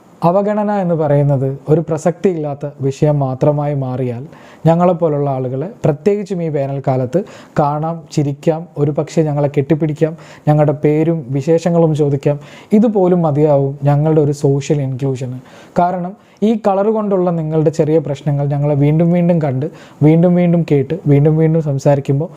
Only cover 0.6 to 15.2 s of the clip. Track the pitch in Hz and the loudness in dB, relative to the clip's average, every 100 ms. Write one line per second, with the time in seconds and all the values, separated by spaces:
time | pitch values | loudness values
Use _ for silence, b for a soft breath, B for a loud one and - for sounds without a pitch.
0.6 | 208 208 180 165 156 143 143 139 135 139 | -2 -2 -2 0 0 2 2 0 -2 -6
1.6 | - 156 160 156 175 165 202 170 147 143 | 0 0 0 -4 -4 -2 -2 -2 -6 -8
2.6 | 147 143 139 135 151 147 135 131 147 147 | -10 -6 -6 0 0 2 -2 0 0 0
3.6 | 147 147 131 127 127 117 147 B B B | -2 -4 -4 -4 -4 -6 -12 B B B
4.6 | 160 170 180 175 170 143 143 131 131 135 | 0 2 2 2 0 0 -2 -2 -4 -6
5.6 | 156 - 156 147 208 202 202 185 165 147 | -8 -4 -2 0 0 -2 -2 -6 -4 -4
6.6 | 139 139 135 131 127 170 208 B B - | -4 -4 -2 -2 -2 -4 -4 B B -2
7.6 | 147 147 160 170 151 - 143 143 - 160 | 0 0 -4 -8 -6 -4 -2 -2 -2 -2
8.6 | 175 - 147 147 151 - 156 147 147 143 | -4 -4 -2 -2 -4 -2 -2 0 -2 -2
9.6 | 135 156 156 147 160 165 B B - 151 | -2 -2 -2 -2 -4 -4 B B 0 2
10.6 | 151 147 147 151 160 165 120 139 135 165 | 2 2 0 2 0 -2 -4 -4 0 0
11.6 | 175 170 165 151 147 139 - 147 B B | 2 2 2 2 0 0 -2 -2 B B
12.6 | B 214 240 208 180 180 165 147 151 143 | B 2 4 2 2 2 2 2 2 2
13.6 | 139 143 139 143 156 160 147 143 143 139 | 0 -2 0 2 2 2 2 0 0 0
14.6 | 139 147 135 127 139 127 | 0 -2 -2 -4 -4 -4